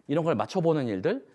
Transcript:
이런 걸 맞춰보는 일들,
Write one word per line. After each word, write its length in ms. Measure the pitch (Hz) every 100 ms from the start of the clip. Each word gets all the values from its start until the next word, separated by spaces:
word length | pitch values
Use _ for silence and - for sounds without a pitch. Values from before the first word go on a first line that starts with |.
| -
이런 160 | 147
걸 120 | 165 123
맞춰보는 520 | 107 190 165 156 123
일들, 380 | 95 127 262 -